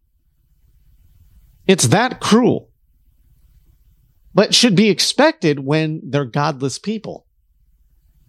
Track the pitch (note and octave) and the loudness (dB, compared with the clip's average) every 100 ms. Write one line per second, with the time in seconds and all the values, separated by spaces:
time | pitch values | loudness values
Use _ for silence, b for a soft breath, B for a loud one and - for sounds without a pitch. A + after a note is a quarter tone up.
0 | _ _ _ _ _ _ _ _ _ _ | _ _ _ _ _ _ _ _ _ _
1 | _ _ _ _ _ _ - F#3 A#2 F3+ | _ _ _ _ _ _ -2 0 2 0
2 | B3 - - A3+ G#3+ - - _ _ _ | 0 -4 0 2 2 -2 -6 _ _ _
3 | _ _ _ _ _ _ _ _ _ _ | _ _ _ _ _ _ _ _ _ _
4 | _ _ _ F3 G#3+ - A#3+ F3 A3 F3 | _ _ _ 0 2 2 2 4 2 2
5 | - - D#4 D#4+ D#3+ C#3+ C3+ D#3 D#3 D#3+ | -2 2 0 2 -2 -2 -2 -2 -2 -6
6 | C3+ C#3+ B2+ C#3+ D3+ C3 C#3 - G3+ A3 | -6 -6 -4 -2 -2 -2 -6 -8 -8 -8
7 | - - _ _ _ _ _ _ _ _ | -10 -16 _ _ _ _ _ _ _ _
8 | _ _ | _ _